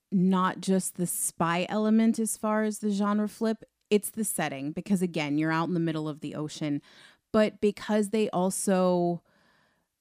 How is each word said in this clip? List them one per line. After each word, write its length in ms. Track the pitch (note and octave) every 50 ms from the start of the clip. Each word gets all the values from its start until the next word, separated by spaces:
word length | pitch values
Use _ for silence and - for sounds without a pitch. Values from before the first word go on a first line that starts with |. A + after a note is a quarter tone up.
| _ _
not 500 | - F#3+ F3+ F#3 F#3+ F#3 F#3 F#3 - -
just 340 | F3 F#3+ F#3+ F#3+ F#3 - -
the 120 | - F3+
spy 580 | E3+ - - - - - - F3 E3 E3+ F3 F3+ -
element 500 | - G#3+ G#3+ G#3+ A3 A3 A3+ A3+ A3+ -
as 180 | A3 G#3+ -
far 260 | - - G#3+ G#3+ G#3+ A3
as 160 | G#3+ G#3 -
the 120 | G#3 G#3+
genre 360 | G3+ G3 G#3 G3+ G#3 G#3+ G#3
flip, 360 | G#3 - - A3+ A3 A3+ - - - _ _ _ _
it's 200 | G#3 G#3 - -
the 140 | - A3 A3
setting, 480 | - - - E3 D3 C#3 C3+ C3+ C#3+
because 300 | D#3+ - E3+ - G3+ F3
again, 360 | F#3 F3+ D#3+ E3 D3+ C#3+ C#3+
you're 140 | D3+ D#3 D#3+
out 160 | D#3+ D#3+ E3+
in 60 | - F3+
the 60 | F3
middle 280 | E3 E3 D#3 D#3 D#3
of 140 | D#3 D3 D3+
the 140 | - D3 -
ocean, 460 | C3+ D3+ D3+ - - D#3+ D3+ C#3+ D3 - - - - - - _ _ _ _
but 300 | - A3 G#3+ G3+ - -
because 480 | - G#3 G3+ - - - G#3+ A3 G#3+ G3
they 200 | G#3+ A3 G#3+ -
also 920 | - F3 F3+ F#3+ F#3+ - - G#3 F#3+ F#3 F#3 F3+ F3+ F3 F3 E3+ F3 E3 - _ _ _ _ _ _ _ _ _ _ _ _ _ _ _